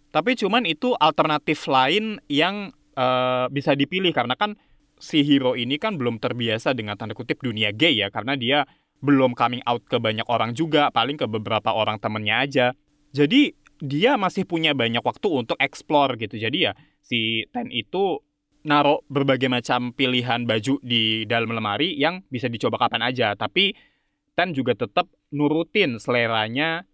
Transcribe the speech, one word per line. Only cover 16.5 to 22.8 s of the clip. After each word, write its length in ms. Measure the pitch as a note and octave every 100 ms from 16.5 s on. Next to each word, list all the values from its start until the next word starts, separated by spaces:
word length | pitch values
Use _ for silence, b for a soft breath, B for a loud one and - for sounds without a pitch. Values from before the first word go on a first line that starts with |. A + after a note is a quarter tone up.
| D#3 B2+
ya 20 | F#2+ b b
si 480 | - A#2+ A2 A2+ G#2+
Ten 160 | B3 A2+
itu 480 | A#2+ G#2 F3+ G3 D3+ _ _ _ _
naruh 400 | D3+ D3 C#3+ D3 -
berbagai 400 | C#3 C#3 C3 B2+
macam 400 | B2 - B2 B2
pilihan 560 | A#2+ C3 B2+ A#2+ A#2+ A#2
baju 320 | A2 G#2+ C3+ B2
di 400 | A#2 A2 A2 G#2+
dalam 240 | A#2 A2+
lemari 480 | A2+ G#2+ G2+ E3+ D3
yang 240 | D3 F#3 -
bisa 160 | B2 B2
dicoba 320 | A#2 B2
kapan 320 | A2+